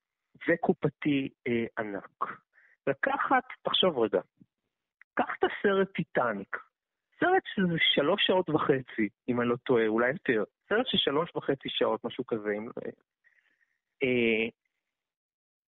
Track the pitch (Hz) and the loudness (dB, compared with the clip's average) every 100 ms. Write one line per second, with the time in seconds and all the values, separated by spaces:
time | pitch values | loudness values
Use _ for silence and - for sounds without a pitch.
0 | _ _ _ _ - 170 - 170 147 - | _ _ _ _ -2 0 0 0 -2 -2
1 | 156 139 135 - 127 117 113 - 107 98 | 0 0 -2 -8 -4 -2 -2 -6 -8 -8
2 | - _ - - _ _ _ _ - 139 | -10 _ -10 -10 _ _ _ _ -4 -2
3 | - - - 262 - - - - 185 139 | -2 -2 0 0 -2 -8 -4 0 2 2
4 | 110 95 - _ - _ _ _ _ _ | 0 0 -4 _ -20 _ _ _ _ _
5 | _ - 254 - 370 - 208 196 190 - | _ -4 -4 0 -2 0 0 2 0 -2
6 | 165 - 123 101 101 - - _ _ _ | -4 0 0 -2 -8 -12 -14 _ _ _
7 | _ _ 349 370 - - 185 160 - - | _ _ 2 2 0 0 0 2 2 2
8 | 147 202 - 185 180 147 - 135 - - | 2 2 2 2 2 0 2 0 -2 -2
9 | 101 - - 120 120 120 - 120 110 110 | -2 -4 -4 -2 0 -2 2 2 4 2
10 | 120 127 - 113 98 _ - 208 262 202 | 0 0 0 0 -2 _ -2 -2 0 0
11 | - 143 170 - - 139 135 - 117 110 | 0 0 -2 -4 -4 -4 -4 -2 0 0
12 | 117 - 123 113 104 104 113 - - - | -4 -8 -4 -4 -2 -4 -6 -10 -12 -14
13 | _ _ _ _ _ _ _ _ _ _ | _ _ _ _ _ _ _ _ _ _
14 | 131 123 117 110 113 - _ _ _ _ | 0 2 2 2 -2 -6 _ _ _ _
15 | _ _ _ _ _ _ _ | _ _ _ _ _ _ _